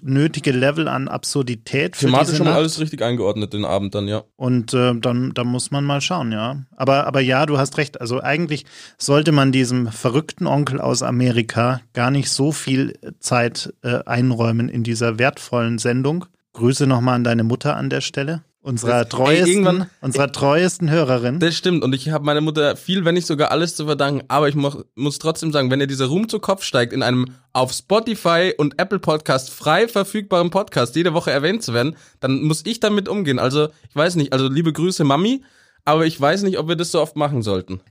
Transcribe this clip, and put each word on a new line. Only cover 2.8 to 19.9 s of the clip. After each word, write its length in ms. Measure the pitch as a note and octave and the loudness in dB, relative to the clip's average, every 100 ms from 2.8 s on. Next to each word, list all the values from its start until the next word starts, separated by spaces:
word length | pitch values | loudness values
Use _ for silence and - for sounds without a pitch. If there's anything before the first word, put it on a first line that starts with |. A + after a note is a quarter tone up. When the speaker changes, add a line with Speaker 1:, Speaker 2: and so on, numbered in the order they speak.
| D#3 D3+ | -4 -2
Speaker 2:
eingeordnet, 520 | A#2 A#2+ G2+ G#2+ G#2+ | -2 0 0 0 -4
den 120 | G#2 G#2 | -4 -2
Abend 300 | G2 G2 G#2 | -2 -2 -4
dann, 120 | G2+ | -4
ja. 140 | G#2+ - - | -4 -8 -6
Speaker 1:
Und, 400 | B2+ B2 A2+ B2+ | 0 0 0 2
äh, 180 | B2 A#2 | 2 2
dann, 380 | B2 A#2+ C3 | 0 0 -2
dann 140 | B2+ A#2+ | -2 -2
muss 240 | B2 - | -4 -4
man 120 | C#3+ | -2
mal 160 | C#3+ C#3 | -2 -2
schauen, 320 | - F3+ A#2+ | -2 -4 -4
ja. 260 | A2 A#2 C#3 C3 - | -4 -4 -8 -12 -2
Aber, 320 | C3+ C#3 - | 2 2 2
aber 140 | C#3 | 0
ja, 260 | B2+ C3 D#3 | 2 2 2
du 100 | C#3+ | 2
hast 220 | C3+ - | 0 -2
recht. 200 | C#3+ - | -4 -6
Also 220 | A#2 B2+ | -6 -4
eigentlich 440 | C3+ D3+ E3 D3 - - - - | -2 -2 -2 -6 -10 -20 -20 -6
sollte 320 | - C#3+ D#3 | 2 4 6
man 200 | D3 C3+ | 6 6
diesem 360 | C3 B2 B2 A#2 | 4 2 0 -2
verrückten 580 | A2 B2+ C3 D#3+ - E3 | -2 0 0 -2 -4 -2
Onkel 340 | C#3 C3 C3 | 0 0 -2
aus 220 | C3 B2 | -2 -2
Amerika 800 | B2+ B2 B2+ A#2 A2+ A#2 A#2+ B2+ - | 0 2 2 2 0 0 0 -2 -6
gar 180 | B2 B2 | -2 0
nicht 180 | C#3 C3 | 0 0
so 220 | - D3 | 0 0
viel 480 | D3+ - C3 C3+ - - - | -2 -2 0 -2 -6 -16 -12
Zeit, 540 | - B2 A#2+ - - - | -2 0 0 -4 -12 -10
äh, 220 | B2 B2 - | -4 -4 -2
einräumen 640 | A#2+ B2+ A#2 A#2 A#2 B2 | 0 2 2 2 0 0
in 140 | A#2+ | -2
dieser 340 | A#2 A2+ A#2 A2 | -4 -2 -2 0
wertvollen 600 | C3 - - A#2+ A#2 A#2 | 0 -2 -4 -2 0 -2
Sendung. 460 | B2 B2 C#3 F3 - _ _ | 0 0 0 -4 -6 _ _
Grüße 320 | - A#2 C3+ C#3 | 0 2 4 2
nochmal 300 | B2 B2+ B2 | 4 2 2
an 80 | |
deine 200 | A#2+ A#2 | 2 2
Mutter 320 | A2+ A#2+ D3 A2+ | 2 0 -2 -2
an 140 | C3+ | -4
der 120 | C3+ | -4
Stelle. 420 | - C#3+ C#3 E3 - _ | -4 -6 -6 -6 -10 _
Unserer 420 | C#3 A#2+ A#2 A#2+ A#2+ | -8 -4 0 0 0
Speaker 2:
Das, 0 | |
ey, 40 | |
Speaker 1:
treuesten, 400 | - C3+ E3 F3 | 2 4 4 4
Speaker 2:
irgendwann 400 | G3+ F#3 F3+ F3+ | 4 4 2 -2